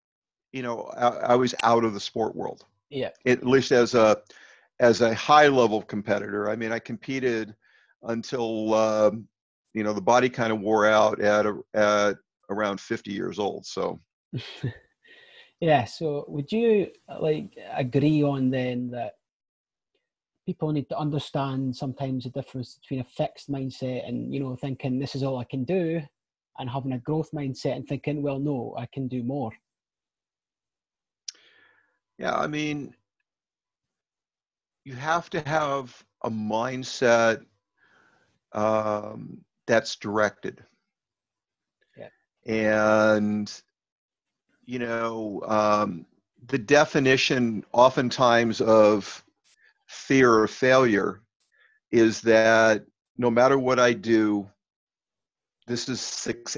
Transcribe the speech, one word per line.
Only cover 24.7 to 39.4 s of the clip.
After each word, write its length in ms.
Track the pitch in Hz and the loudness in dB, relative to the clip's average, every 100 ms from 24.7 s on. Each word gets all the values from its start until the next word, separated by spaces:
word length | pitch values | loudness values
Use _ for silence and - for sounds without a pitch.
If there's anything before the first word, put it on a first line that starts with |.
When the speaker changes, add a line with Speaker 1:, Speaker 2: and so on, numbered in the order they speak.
| 127 135 127 | -6 -6 -4
Speaker 2:
"This 160 | 139 | -6
is 80 | 135 | -4
all 160 | 135 131 | -4 -6
I 60 | |
can 200 | 120 135 | -6 -6
do," 380 | 123 185 165 165 147 _ _ _ _ - | -4 -2 -2 -4 -8 _ _ _ _ -14
and 100 | 131 | -10
having 240 | 131 131 | -8 -6
a 60 | 127 | -6
growth 320 | 123 156 156 | -4 -4 -4
mindset 440 | 156 139 127 143 127 | -6 -8 -6 -4 -6
and 100 | - | -6
thinking, 360 | 139 - 147 | -8 -6 -4
"Well, 180 | 143 139 | -4 -4
no, 340 | 147 135 117 - | -4 -4 -6 -10
I 100 | 120 | -10
can 140 | - 131 | -8 -8
do 160 | 127 | -6
more." 300 | 120 143 117 - _ _ _ _ _ _ _ _ _ _ _ _ _ _ _ _ - - _ _ _ _ _ _ _ - | -6 -6 -8 -10 _ _ _ _ _ _ _ _ _ _ _ _ _ _ _ _ -20 -20 _ _ _ _ _ _ _ -10
Speaker 1:
Yeah, 160 | - - | -6 -4
I 100 | 151 | -4
mean, 480 | 151 151 147 131 _ _ _ _ _ _ _ _ _ _ _ _ _ _ _ _ _ _ _ | -6 -6 -8 -12 _ _ _ _ _ _ _ _ _ _ _ _ _ _ _ _ _ _ _
you 100 | 139 | -18
have 360 | 123 151 170 - | -10 -4 -4 -4
to 100 | 175 | -8
have 600 | 147 156 147 139 123 - _ _ | -4 -2 -2 -4 -8 -16 _ _
a 80 | - | -8
mindset, 1120 | 110 107 107 123 131 123 - 123 117 113 110 - _ _ _ _ _ _ _ _ _ _ | -6 -4 -2 -2 -6 -10 0 4 6 4 2 -4 _ _ _ _ _ _ _ _ _ _
um, 840 | 110 107 110 107 104 104 110 98 - | -4 -2 0 -2 -4 -8 -14 -16 -18